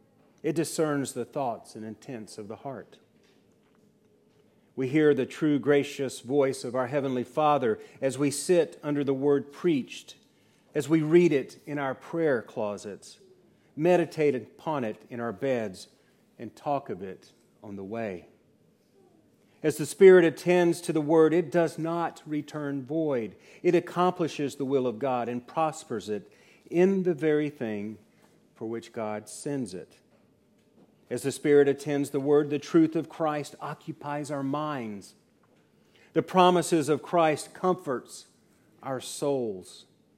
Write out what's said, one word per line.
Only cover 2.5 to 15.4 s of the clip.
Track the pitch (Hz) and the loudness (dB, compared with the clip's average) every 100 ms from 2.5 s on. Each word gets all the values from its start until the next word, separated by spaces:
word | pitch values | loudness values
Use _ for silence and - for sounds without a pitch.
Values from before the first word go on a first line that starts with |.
| 107 | -14
heart. | 143 127 - - _ _ _ _ _ _ _ _ _ _ _ _ _ _ _ _ _ - | -12 -14 -16 -20 _ _ _ _ _ _ _ _ _ _ _ _ _ _ _ _ _ -6
We | 131 | -2
hear | 151 151 | 4 4
the | 143 156 | 4 0
true | - 156 143 | -2 0 0
gracious | 120 143 143 - 131 - | 4 2 2 -4 -8 -8
voice | 120 143 135 127 | -2 0 2 0
of | 127 | -6
our | 123 123 | -4 -2
Heavenly | 143 135 127 | -2 -2 -4
Father | 117 - 151 147 123 107 - - | -4 0 2 2 2 -2 -6 -6
as | 135 123 | -4 0
we | 147 | -2
sit | 139 - 175 151 - | -2 2 2 2 -4
under | 151 147 | -4 -2
the | 139 | 0
word | 135 143 143 143 | 0 2 2 0
preached, | - 180 147 113 - - - _ _ _ _ _ - | -4 0 0 -2 -12 -20 -20 _ _ _ _ _ -6
as | 120 | 0
we | 160 | 0
read | 151 170 175 | 6 6 6
it | 147 127 - - | 4 -2 -10 -10
in | 147 | -6
our | 139 | -4
prayer | 127 - 170 160 127 | -6 -8 -2 0 0
closets, | 107 - 107 101 104 95 - - - _ _ _ _ - | -2 -6 -4 -6 -10 -14 -18 -20 -20 _ _ _ _ -2
meditate | 160 175 165 - 151 | 2 4 2 0 0
upon | 127 107 - - 151 | 0 -6 -10 -6 -4
it | 113 107 - | -4 -8 -12
in | 123 | -8
our | 117 | -8
beds, | 95 | -4